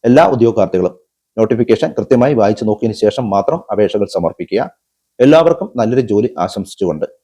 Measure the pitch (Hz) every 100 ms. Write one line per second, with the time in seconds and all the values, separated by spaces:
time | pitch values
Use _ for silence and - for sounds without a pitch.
0 | 120 131 180 127 117 107 95 92 90 -
1 | _ _ _ - 110 117 120 110 160 -
2 | - 123 123 135 104 107 110 107 117 104
3 | 104 117 117 98 - 156 - 101 104 208
4 | 202 95 85 - 87 101 147 _ _ _
5 | _ _ 131 156 165 170 202 123 113 127
6 | 117 104 123 - 90 - 92 - 92 76
7 | - _